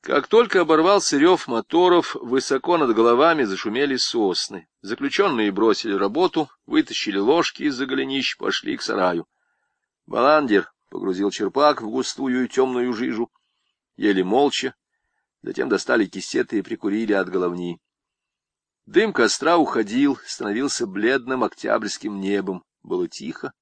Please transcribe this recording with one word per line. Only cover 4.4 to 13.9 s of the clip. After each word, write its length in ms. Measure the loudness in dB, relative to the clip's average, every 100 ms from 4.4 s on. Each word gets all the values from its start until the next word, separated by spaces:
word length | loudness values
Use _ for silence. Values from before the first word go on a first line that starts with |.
| -6 -10 -18 _
Заключённые 680 | -10 -6 -6 0 0 2 0
бросили 420 | 2 2 2 0
работу, 560 | -2 0 0 0 0 -4 _ -2
вытащили 540 | -2 0 -4 -4 -2
ложки 440 | 2 2 0 -4
из-за 220 | -6 -4 -4
голенищ, 500 | -4 -4 -4 -4 -6
пошли 380 | -6 -6 -6 -8
к 40 |
сараю. 460 | -4 -2 0 -2 -8 _ _ _ _ _ _ _ _
Баландер 680 | 0 2 2 4 2 0 _ _
погрузил 400 | -8 -4 -2 -2
черпак 540 | -2 -4 2 2 2
в 60 | -4
густую 560 | -6 -6 -6 -4 -2 -2
и 20 |
тёмную 440 | 0 0 0 -2
жижу. 380 | -2 -4 -4 -6 _ _ _ _ _ _